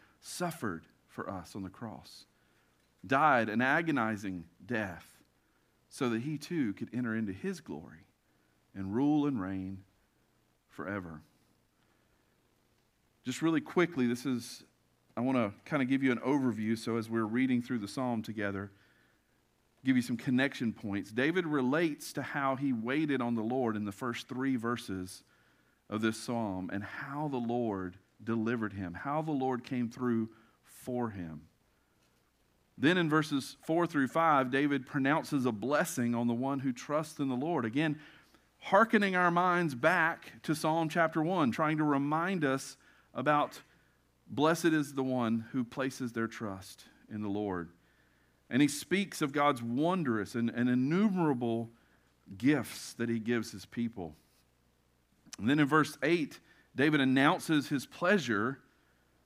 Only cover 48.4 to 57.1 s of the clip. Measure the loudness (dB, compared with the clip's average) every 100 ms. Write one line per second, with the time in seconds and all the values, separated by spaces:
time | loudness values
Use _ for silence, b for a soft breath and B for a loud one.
48.4 | -2 2 4 2 -2 -2 -2 -4 -2 2
49.4 | 2 2 -2 0 0 0 0 0 -2 -2
50.4 | -2 0 0 2 2 2 2 2 2 0
51.4 | 0 -2 -4 b b b b b -18 0
52.4 | 2 2 0 -10 -12 -6 -2 -2 0 -2
53.4 | -2 -10 -10 -6 -4 -6 -12 -12 _ _
54.4 | _ _ _ _ _ _ _ _ -18 -4
55.4 | 0 4 4 4 2 0 0 0 -2 -8
56.4 | b b b 2 4 4 4